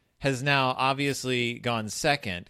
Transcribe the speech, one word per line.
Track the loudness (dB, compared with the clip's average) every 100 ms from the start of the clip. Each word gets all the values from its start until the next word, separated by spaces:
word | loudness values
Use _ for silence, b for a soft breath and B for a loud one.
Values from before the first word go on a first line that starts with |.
| _ _
has | -2 0
now | 2 4 4 2
obviously | 0 2 0 -2 -2 0 0 -2
gone | -2 -2 -2
second, | -2 0 0 -2 -8